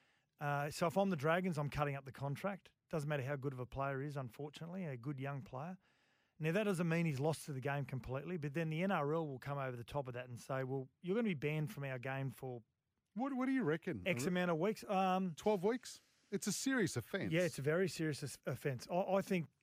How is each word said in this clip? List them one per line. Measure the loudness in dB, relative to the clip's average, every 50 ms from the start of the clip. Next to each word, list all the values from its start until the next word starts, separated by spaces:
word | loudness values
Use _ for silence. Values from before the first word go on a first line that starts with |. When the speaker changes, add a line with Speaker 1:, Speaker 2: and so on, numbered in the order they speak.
| _ _ _ _ _ _ _ _
Speaker 1:
Uh, | -2 0 0 0 0 -2
so | -2 0 0
if | 2 4
I'm | 4 4 4
the | 2
Dragons, | 2 4 4 4 4 2 2 0 0
I'm | -2 -2
cutting | 0 0 2 2 0
up | -2 -6
the | -10 -8
contract. | -6 -4 -4 -2 -2 -2 -2 -4 -4 -8 -16 _ _ _ _ -4
Doesn't | -2 0 0
matter | 0 0 0
how | -2 -2
good | -2 -2 -4 -4
of | -4
a | -6
player | -6 -4 -2 -2 0 0 -2
he | -4
is, | -4 -4
unfortunately, | -6 -6 -6 -8 -10 -10 -10 -10 -10 -10 -8 -6 -6 -6
a | -6 -6
good | -4 -4 -4 -4 -4
young | -4 -4 -4 -6 -8
player. | -8 -8 -8 -8 -8 -10 -12 _ _ _ _ _ _ _ _ _ _ _ -2
Now, | 0 2 2
that | 4 2
doesn't | 2 2 2 2 4
mean | 4 4 4
he's | 2 2 2
lost | 2 2 2 0 -4
to | -6 -6
the | -4
game | -2 -2 0 0 -2
completely, | -2 -4 -6 -4 -4 -4 -4 -4 -4 -4
but | -4 -4 -4 -2
then | -2 -2 0
the | 0 0 2
N | 2 2
R | 2 2 2 2
L | 0 0
will | -2 -4 -6
come | -6 -6 -4 -4
over | -4 -4 -4
the | -6 -8
top | -6 -4 -4 -4
of | -4 -6
that | -8 -8 -8
and | -10 -10
say, | -6 -4 -2 -2 -2
"Well, | -2 -2 -4 -4 -6 _ _ -4
you're | 0 0
gonna | 2 2 2
be | 0
banned | 0 0 0 0 0 0 -2 -2
from | -6 -6
our | -4 -4 -4
game | -4 -4 -2 -2 -2 -4
for | -4 -6 -8 -8 -8 -8 -10 _ _ _ _ _ _ _ _ _ _
Speaker 2:
What, | -2 -2 0 0
what | 2 2
do | 4 4
you | 4 4
reckon? | 4 2 2 0 -2 -4 0 0
Speaker 1:
X | 0 2 2 2
Speaker 2:
A | 2
Speaker 1:
amount | 2 4 4 4 4
of | 4
weeks." | 2 2 0 -2 -2 0
Um, | 2 4 4 4 4 4 2 0 -4
Speaker 2:
Twelve | 0 2 2 2 4 4
weeks? | 2 2 0 -2 -8 -16 -16 -20 _ _ _ _ _ -4
It's | -2 0
a | -2 -2
serious | 0 0 2 4 4 4 2 2
offence. | -2 -2 -2 -2 -2 0 2
Speaker 1:
Yeah, | 4 4 4
it's | 2 0 0
a | 0
very | 2 4 4 2 2
serious | 0 0 0 0 0 -2 -4
os-, | -8 -8 -8 _
offence. | -6 -6 -2 -2 -2 -2 -2 -4 -2
I, | 0 0 2 4 2
I | 2
think | 2 2 2 0 0 -2 -8 _